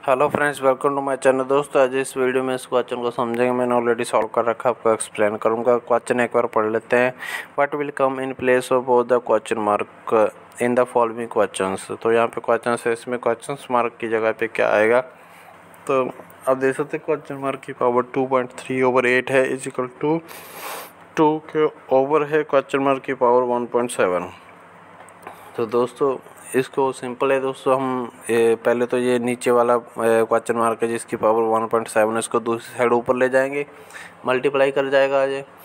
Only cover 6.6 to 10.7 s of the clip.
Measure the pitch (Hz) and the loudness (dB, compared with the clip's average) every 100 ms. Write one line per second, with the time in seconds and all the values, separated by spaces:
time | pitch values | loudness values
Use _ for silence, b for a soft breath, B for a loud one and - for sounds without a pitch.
6.6 | 107 113 - 120 123 127 B B B - | 0 -2 0 2 2 -2 B B B -2
7.6 | 143 147 143 - 135 135 131 127 127 127 | -2 -2 -6 0 -2 0 -6 -4 2 2
8.6 | 127 131 127 123 120 123 - 110 - 113 | 2 -2 2 2 4 0 2 0 0 -2
9.6 | 104 104 110 - - 113 104 - - - | 0 0 -2 -12 -2 2 2 0 -20 -4
10.6 | 120 | 0